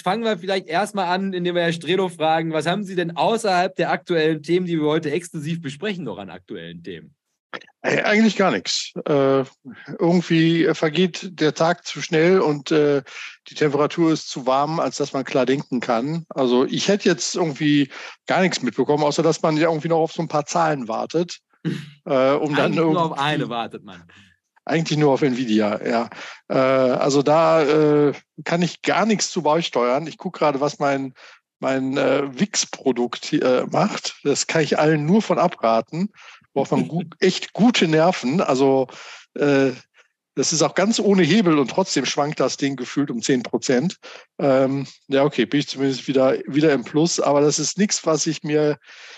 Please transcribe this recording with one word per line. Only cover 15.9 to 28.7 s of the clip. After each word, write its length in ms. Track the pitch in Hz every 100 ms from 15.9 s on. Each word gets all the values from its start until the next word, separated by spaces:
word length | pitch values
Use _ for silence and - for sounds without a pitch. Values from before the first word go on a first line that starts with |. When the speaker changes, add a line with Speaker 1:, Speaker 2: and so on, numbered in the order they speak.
| 113 139 165 156
Speaker 2:
Also 360 | - 123 123 139
ich 220 | - -
hätte 200 | 202 208
jetzt 280 | 165 - 185
irgendwie 540 | 165 139 151 147 139 - - - -
gar 160 | 143
nichts 200 | 185 -
mitbekommen, 400 | 123 - 127 147
außer 200 | 147 147
dass 180 | 160 156
man 140 | 170 151
ja 120 | 165
irgendwie 180 | 156 160
noch 100 | 165
auf 140 | 160
so 80 | -
ein 60 | 160
paar 180 | 151 143
Zahlen 420 | 180 160 147 113
wartet, 520 | 113 113 156 175 - _
Speaker 1:
<laughs> 120 | _ - - - - -
Speaker 2:
äh, 260 | 135 135
um 240 | 143 147 151
dann 180 | 160
Speaker 1:
Eigentlich 60 | 165
nur 200 | 160 165
auf 120 | 160
Speaker 2:
irgendwie 100 | 143
Speaker 1:
eine 280 | 143 147 117
wartet 340 | 117 117 110
man. 200 | 98 90 85 - 101 _ _ _ -
Speaker 2:
Eigentlich 300 | 160 160 151
nur 140 | 151
auf 100 | 131
Nvidia, 580 | 147 123 123 107 107 104 -
ja. 220 | 117 117 - - - -
Äh, 100 | 135
also 640 | 131 135 127 127 143 139
da, 400 | 143 156 160 165
äh, 500 | 143 156 151 147 147 - _ -
kann 200 | 151 170
ich 180 | 180